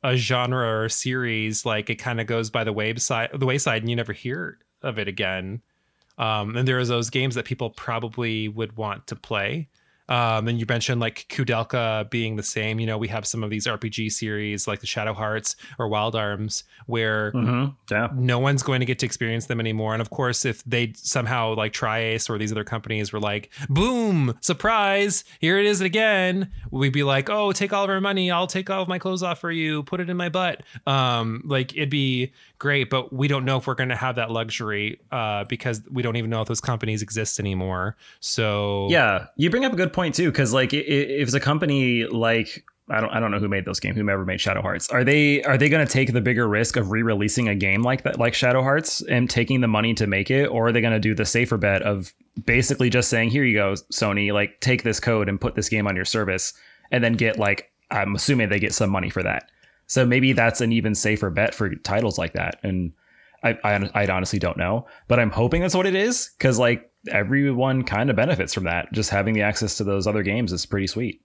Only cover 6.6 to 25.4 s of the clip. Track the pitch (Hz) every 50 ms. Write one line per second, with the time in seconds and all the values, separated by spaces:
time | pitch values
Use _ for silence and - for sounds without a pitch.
6.6 | 127 131 131 127 123 117 123 120 117 113 - 131 131 135 117 117 110 - 131 -
7.6 | 127 113 - - - - 117 113 113 117 110 - 120 113 113 110 110 107 104 113
8.6 | 113 110 110 110 110 104 101 - - - - - - - 113 104 98 101 127 165
9.6 | 156 - _ _ _ _ _ _ _ - 123 123 120 117 113 110 110 117 117 117
10.6 | 113 107 123 117 - - 131 120 113 113 - - - _ - - 135 120 123 113
11.6 | 113 - - 127 117 113 110 107 107 107 - 117 113 110 110 104 101 - - 113
12.6 | 107 110 110 110 113 110 110 110 113 104 107 110 104 - - 113 110 104 107 107
13.6 | 104 120 113 107 - 113 104 - 110 110 - - - 110 107 104 107 104 104 101
14.6 | - - 104 98 - - - - 107 110 107 95 110 107 107 110 107 - - _
15.6 | - - - - 120 107 107 104 107 117 113 113 107 104 104 98 107 107 - -
16.6 | - _ _ - - - 117 113 113 110 107 107 107 104 107 127 110 117 123 120
17.6 | 135 143 139 _ _ - 101 104 117 117 139 127 127 123 123 120 131 139 143 135
18.6 | 123 - 135 127 127 120 127 - - - - - 123 113 113 117 110 - 123 117
19.6 | 113 113 110 110 110 110 110 113 113 - - - 135 123 120 - - 131 110 -
20.6 | - 123 120 120 120 113 104 - - - - 139 120 107 131 123 113 113 110 107
21.6 | 107 107 107 - - 113 107 113 113 113 113 113 - - 117 104 107 104 110 110
22.6 | 107 - 120 113 - 113 113 107 104 98 - 107 104 104 101 107 101 - - -
23.6 | 143 - 135 151 196 240 254 240 226 214 190 160 139 123 113 - - - 180 -
24.6 | - 208 226 220 202 196 196 202 202 208 180 - - - - -